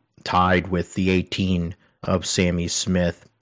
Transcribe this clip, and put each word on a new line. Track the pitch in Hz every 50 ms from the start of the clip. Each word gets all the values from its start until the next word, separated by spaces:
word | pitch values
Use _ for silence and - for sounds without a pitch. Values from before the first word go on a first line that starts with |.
| _ _ _ - -
tied | - - 92 92 92 92 90 90
with | 95 90 87 85 - -
the | 101 92 92
eighteen | 92 92 90 - - - 95 92 92 87 85 85 - _ _ _ _ _ -
of | - 95 87 -
Sammy | - - 101 92 87 87 87 85
Smith. | 82 - - - - 92 90 87 85 - - - _ _ _